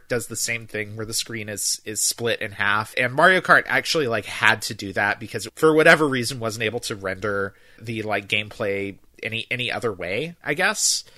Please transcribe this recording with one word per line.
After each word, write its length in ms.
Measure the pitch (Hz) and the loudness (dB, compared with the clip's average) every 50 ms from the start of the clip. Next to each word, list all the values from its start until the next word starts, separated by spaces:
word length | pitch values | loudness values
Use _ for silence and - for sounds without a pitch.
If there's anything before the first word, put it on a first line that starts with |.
| - | -4
does 200 | - 127 117 110 | -4 -4 -2 -2
the 100 | - 113 | -4 -6
same 300 | - - - 117 117 113 | -4 -4 -4 -4 -6 -8
thing 300 | 110 - 107 107 104 104 | -6 -6 -6 -6 -6 -8
where 100 | 107 110 | -10 -8
the 80 | 110 107 | -6 -4
screen 340 | - - - 113 110 107 107 | -4 -4 -4 -8 -8 -8 -8
is, 320 | 101 98 - - - - - | -6 -4 -2 -2 -4 -4 -6
is 160 | 110 107 - | -6 -4 -2
split 400 | - - - - 117 113 107 - | -2 -2 -2 0 0 0 0 -2
in 120 | - 107 | -4 -6
half, 420 | 104 110 101 104 104 107 110 - - | -6 -2 0 0 0 0 -2 -2 -2
and 160 | - 127 123 131 | -2 -2 0 2
Mario 260 | 147 165 185 185 180 | 4 6 6 6 6
Kart 240 | - - 160 131 - | 6 6 4 4 4
actually, 400 | - 123 135 - - - 160 143 | 2 0 0 0 0 0 0 2
like, 200 | 117 113 107 - | 0 0 -2 -4
had 360 | - - - 120 107 113 110 | -6 -2 2 4 4 4 4
to 120 | - - 110 | 0 -6 -8
do 180 | - 104 98 | -6 -8 -4
that 260 | 90 110 104 101 104 - | -2 0 0 0 0 -2
because 300 | 110 - - 107 101 110 - | -6 -8 -8 -8 -8 -10 0
for 180 | - 160 160 156 | 4 6 6 8
whatever 320 | 156 156 165 165 151 156 | 8 8 8 8 8 6
reason 320 | 143 131 123 117 113 135 120 | 2 2 0 -2 -2 -4 -4
wasn't 260 | 113 113 104 117 113 | -4 -4 -2 -2 -2
able 160 | 107 110 120 | -2 -2 -2
to 140 | - - 117 | -4 -6 -6
render 600 | 98 98 92 95 92 101 104 101 101 98 101 - - - - - - | -6 -4 -4 -4 -4 -4 -2 -2 -2 -2 -4 -6 -12 -20 -20 -20 -14
the, 220 | 113 120 113 110 | -10 -8 -6 -6
like, 260 | 104 107 101 104 104 98 | -2 -2 -2 -2 0 0
gameplay 680 | 110 104 107 104 - - 113 98 98 98 98 98 95 - - _ _ - | 0 -2 -2 -4 -6 -4 -2 -2 -2 -2 -4 -6 -8 -12 -18 _ _ -10
any, 240 | - 113 110 113 - - | -8 -6 -6 -8 -6 -6
any 220 | 123 123 123 104 | -4 -4 -4 -4
other 180 | - 107 117 113 | -4 -2 -4 -4
way, 460 | 95 87 85 87 98 120 151 170 170 - - | -4 -4 -6 -4 -4 -4 -4 -6 -10 -8 -6
I 80 | 147 | -6
guess. 500 | 151 170 185 208 214 - - - - - - - - | -2 0 0 0 0 0 0 0 0 -2 -6 -10 -18